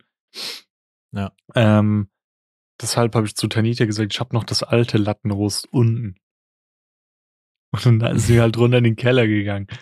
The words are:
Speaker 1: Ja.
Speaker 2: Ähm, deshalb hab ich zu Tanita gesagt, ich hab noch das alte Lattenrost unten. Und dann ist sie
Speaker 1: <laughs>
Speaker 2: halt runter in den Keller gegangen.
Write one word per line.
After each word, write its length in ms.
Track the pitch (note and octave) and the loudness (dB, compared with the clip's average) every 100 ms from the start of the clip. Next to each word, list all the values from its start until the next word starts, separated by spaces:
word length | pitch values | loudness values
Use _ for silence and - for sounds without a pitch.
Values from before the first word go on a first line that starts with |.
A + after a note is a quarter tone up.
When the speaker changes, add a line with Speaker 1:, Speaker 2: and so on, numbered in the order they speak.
| _ _ _ - - - - _ _ _ _ | _ _ _ -14 -14 -14 -20 _ _ _ _
Speaker 1:
Ja. 180 | - G2 - _ - | -8 -8 -10 _ 2
Speaker 2:
Ähm, 540 | A2 G#2+ G#2+ G#2+ G2+ _ _ _ _ _ _ - | 4 4 4 0 -2 _ _ _ _ _ _ -14
deshalb 340 | A2+ - A#2 A#2 | -6 -2 0 0
hab 100 | G#2+ | -2
ich 100 | - | -4
zu 120 | A2 | -4
Tanita 380 | - A2 A#2+ A2+ | -2 -2 -2 -2
gesagt, 280 | G#2 G#2 | -2 -6
ich 60 | - | -6
hab 140 | A#2+ | -6
noch 100 | A2+ | -6
das 180 | G2 - | -4 -6
alte 340 | - A#2+ A#2 A2+ | 0 0 2 0
Lattenrost 680 | G#2 G#2 G#2+ G2+ G#2 - - | -2 -4 -4 -2 -2 -4 -4
unten. 440 | C#3 A#2 A2+ A2 F2+ _ _ _ _ _ _ _ _ _ _ _ _ _ _ _ A2+ B2 | 0 0 0 -6 -12 _ _ _ _ _ _ _ _ _ _ _ _ _ _ _ -2 2
Und 140 | A2+ | 2
dann 180 | A#2+ - | 2 0
ist 100 | G#2 | 2
sie 120 | A#2 | 4
Speaker 1:
<laughs> 20 | |
Speaker 2:
halt 160 | A#2 A2 | 4 2
runter 200 | A#2+ B2 | 2 4
in 60 | |
den 120 | A#2 A2 | 2 2
Keller 320 | B2 B2+ A2 | 2 2 2
gegangen. 400 | G#2+ G2+ G2+ G2 - | 0 -2 -6 -8 -16